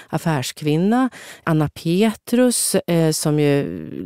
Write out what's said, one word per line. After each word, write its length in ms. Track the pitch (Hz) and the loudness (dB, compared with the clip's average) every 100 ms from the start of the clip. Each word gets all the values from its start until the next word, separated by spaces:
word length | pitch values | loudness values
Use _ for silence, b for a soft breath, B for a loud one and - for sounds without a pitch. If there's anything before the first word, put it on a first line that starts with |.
| B | B
affärskvinna. 1040 | 156 170 147 123 - 151 151 190 240 262 B B B | -4 -2 -2 -4 -6 -2 0 2 2 0 B B B
Anna 240 | - 156 147 | -2 0 0
Petrus, 1080 | - 165 175 220 208 - 240 254 233 - | -4 -2 2 2 -2 -2 2 2 2 0
eh, 360 | 190 - 170 160 | -2 0 2 2
som 300 | 156 156 151 | 0 0 2
ju 260 | 147 143 85 87 78 67 | 2 2 0 -6 -10 -10